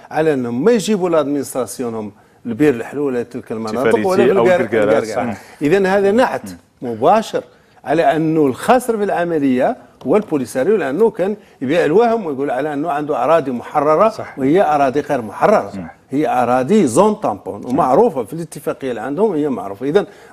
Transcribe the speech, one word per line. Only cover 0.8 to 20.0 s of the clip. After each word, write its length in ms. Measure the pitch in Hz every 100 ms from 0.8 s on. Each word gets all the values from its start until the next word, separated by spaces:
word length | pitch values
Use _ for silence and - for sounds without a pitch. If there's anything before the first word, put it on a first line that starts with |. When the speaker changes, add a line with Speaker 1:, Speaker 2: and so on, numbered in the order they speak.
| 170 208 180
Speaker 1:
لادمينستراسيونهم 1000 | 165 139 143 123 139 117 - 120 113 104 - _ _ 120
لبير 280 | 110 147
الحلول 400 | 117 107 135 143
ولا 100 | 123
تلك 280 | 113 123 -
المناطق 440 | 113 110 113 120 110
ولا 80 |
Speaker 2:
سفاريتي 340 | 101 - 120 -
أو 40 |
Speaker 1:
بالكار-، 180 | 117 -
Speaker 2:
الكركارات. 420 | 110 113 104 113
Speaker 1:
الكركارات. 240 | 110 110 117
Speaker 2:
مم. 80 | 101 - -
Speaker 1:
إذن 240 | 147 196 185
هذا 260 | 202 196
نعت 380 | 226 240 131 - - _ _
Speaker 2:
مم. 100 | 127
Speaker 1:
مباشر 520 | 110 147 214 214 160 - _ _ _
على 320 | - 160 147 156
أنه 300 | 160 160 143
الخاسر 520 | 120 - 247 247 220
في 60 |
العملية 720 | 202 160 170 160 139 123 165 254 - _ 131
هو 80 | 202
البوليساريو، 600 | 208 151 120 131 151 214
لأنه 320 | 139 151 226
كان 260 | - 190 208 - _
يبيع 240 | 127 170 147
الوهم 400 | 185 240 226 170
ويقول 260 | 131 143
على 220 | 151 151
أنه 180 | 143 170
عنده 320 | 147 151 135
أراضي 280 | 131 165 139
محررة 580 | 120 - 151 147 156 220
Speaker 3:
صح. 300 | 220 107 -
Speaker 1:
وهي 220 | 135 180
أراضي 380 | 160 147 139 139
غير 220 | 139 135
محررة. 480 | 107 - 170 202 101
Speaker 2:
صح. 260 | 98 80 - _
Speaker 1:
هي 180 | 135 139
أراضي 600 | 120 120 131 131 214 147
زون 260 | 123 214
طامبون، 520 | 208 135 104 92 101 127
ومعروفة 580 | 139 139 143 233 139
في 100 | 110
الاتفاقية 560 | 165 165 156 160 135 135
اللي 120 | 117
عندهم 320 | 127 147 220
هي 160 | 156 147
معروفة. 360 | 110 98 101 135
إذن 200 | 190